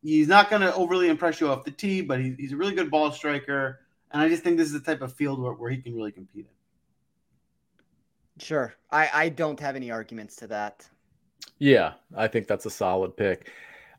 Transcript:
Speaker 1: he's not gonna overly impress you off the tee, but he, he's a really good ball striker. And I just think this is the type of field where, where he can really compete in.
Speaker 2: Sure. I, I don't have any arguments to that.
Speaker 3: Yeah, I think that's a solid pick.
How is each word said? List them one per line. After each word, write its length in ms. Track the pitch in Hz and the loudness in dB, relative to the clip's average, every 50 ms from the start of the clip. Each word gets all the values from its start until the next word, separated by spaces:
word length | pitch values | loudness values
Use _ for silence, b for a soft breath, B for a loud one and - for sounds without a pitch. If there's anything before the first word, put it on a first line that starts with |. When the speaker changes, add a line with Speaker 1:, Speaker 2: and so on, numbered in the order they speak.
| - | -6
Speaker 1:
he's 240 | 156 156 156 151 151 | 2 4 4 4 8
not 220 | 190 202 196 202 | 8 8 8 8
gonna 220 | 214 208 190 180 139 | 4 2 2 2 2
overly 360 | 185 180 170 180 185 180 170 | 2 0 0 2 2 4 4
impress 320 | 156 147 175 165 151 - | 2 2 2 -2 0 0
you 80 | 165 143 | 0 -2
off 160 | 135 127 - | -2 -2 -4
the 60 | 143 | -12
tee, 300 | 139 - - 196 190 185 | -12 -6 -4 -2 -2 -2
but 180 | - 135 135 127 | -2 -2 -2 -2
he, 160 | 131 131 127 | -2 -4 -4
he's 160 | 127 139 131 139 | -6 -8 -8 -6
a 40 | |
really 180 | 143 185 202 185 | -4 -4 -2 0
good 160 | 180 175 147 | -2 -2 0
ball 220 | 147 156 151 147 147 | 2 2 2 2 0
striker. 680 | - - 151 143 135 139 - 139 139 135 131 131 - _ _ _ _ _ _ | -4 -4 -4 -4 -4 -4 -4 -2 -2 -2 -2 -6 -10 _ _ _ _ _ _
And 100 | - 147 | -2 0
I 80 | 156 160 | 2 2
just 140 | 170 160 - | 2 2 2
think 140 | 175 170 | 2 2
this 100 | 165 160 | 2 2
is 60 | 147 147 | 0 0
the 60 | 147 | -6
type 220 | - 165 156 131 135 | -2 -4 -4 -4 -4
of 100 | 127 127 | -10 -6
field 280 | - 147 143 139 127 | -4 -2 -2 -2 -2
where, 120 | 127 123 113 | -4 -6 -6
where 180 | 117 117 120 | -6 -6 -6
he 100 | 131 127 | -6 -6
can 140 | 127 120 117 | -6 -10 -8
really 180 | 113 107 107 104 | -6 -8 -8 -8
compete 340 | 92 95 - - 104 - | -12 -20 -18 -18 -18 -18
in. 40 | _ _ _ _ _ _ _ _ _ _ _ _ _ _ _ _ _ _ _ _ _ _ _ _ _ _ _ _ _ _ _ _ _ _ _ _ _ _ - | _ _ _ _ _ _ _ _ _ _ _ _ _ _ _ _ _ _ _ _ _ _ _ _ _ _ _ _ _ _ _ _ _ _ _ _ _ _ -20
Speaker 2:
Sure. 340 | - - 156 147 123 117 - _ _ - | -10 -4 -2 -2 -2 -4 -8 _ _ -2
I, 180 | 147 151 156 - - | 0 2 2 2 2
I 140 | 151 160 170 | 0 0 0
don't 320 | 147 143 165 151 143 139 | 0 -2 -4 -4 -4 -6
have 160 | 151 139 135 | -8 -8 -8
any 160 | 135 127 120 113 | -6 -8 -8 -8
arguments 420 | 113 110 - 117 113 107 104 - | -8 -8 -10 -12 -14 -14 -14 -18
to 120 | - 117 104 | -18 -14 -8
that. 380 | 110 104 104 104 - _ - _ _ _ _ _ _ _ _ _ _ - - - _ - | -6 -4 -6 -6 -8 _ -20 _ _ _ _ _ _ _ _ _ _ -20 -20 -20 _ 0
Speaker 3:
Yeah, 340 | 139 139 131 107 87 78 - - _ _ - | 4 6 6 6 6 2 -4 -10 _ _ -6
I 100 | 110 110 | -2 -2
think 220 | 110 - 117 98 - | 0 0 -2 -2 -2
that's 180 | 104 95 - | -4 -4 -4
a 40 | 107 | -10
solid 460 | - - 101 92 92 95 95 92 - | -6 -2 0 0 2 0 0 -2 -2
pick. 320 | - 104 98 90 - - B B B B B B B B B B | -2 -2 0 -2 -2 -6 B B B B B B B B B B